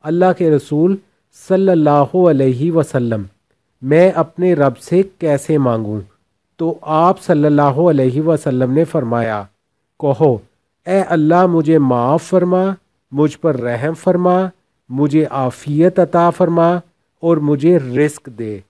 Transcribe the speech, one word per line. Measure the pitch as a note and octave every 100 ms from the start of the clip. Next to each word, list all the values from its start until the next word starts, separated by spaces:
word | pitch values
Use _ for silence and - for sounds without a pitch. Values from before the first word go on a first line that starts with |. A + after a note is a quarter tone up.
"اللہ | D3+ E3+ F3+ F3
کے | E3+
رسول | D3 - D3+ F3 G3 _ _ _ - -
صلی | F#3+ F#3+
اللہ | F3 D3+ D3 C#3
علیہ | F#3 F3+ C#3+ C3+ B2 D#3+
وسلم، | E3 C#3+ C3+ A#2+ A2+ G2 _ _ _ _ _
میں | B2+ D3+ F#3
اپنے | E3 D#3 - F3+
رب | E3+ C#3 A#2+
سے | - F3 F#3+ _
کیسے | D#3+ C#3+ - D#3
مانگوں؟" | B2+ A2+ G#2+ G#2+ F#2+ _ _ _ _ _
تو | E3 -
آپ | - D#3 E3+ F#3+
صلی | - D#3 D3+
اللہ | D3
علیہ | C#3+ C3+ F3 C#3+ C3 B2+
وسلم | D#3 D#3 - B2+ B2+
نے | C#3
فرمایا، | E3 E3 A#2+ A#2 A2+ G#2 G2+ _ _ _ _ _
"کہو، | D3 C3+ D#3 A2+ _ _ _ _ -
'اے | F#3+
اللہ، | F3+ E3 D3+ E3+ F#3
مجھے | E3 D3+ D#3+
معاف | C3+ B2 A#2+ E3
فرما، | - F#3 F3+ F#3 F#3+ F#3+ _ _ _
مجھ | C3+ D3+ -
پر | E3+ C3
رحم | A#2+ A#2+ C#3+
فرما، | D#3+ - F3 F3+ F3+ F#3 _ _ _ _
مجھے | B2+ C#3+ D3+ D3+
عافیت | C3+ C3 - D3 D3 F3 F3+
عطا | F3 F3 E3+
فرما | E3 F3 E3+ E3+ F3 - _ _ _
اور | E3 E3
مجھے | D3 D3 D#3 F3
رزق | C3 B2 D3+ D3+ - A2
دے۔'" | A2 G2+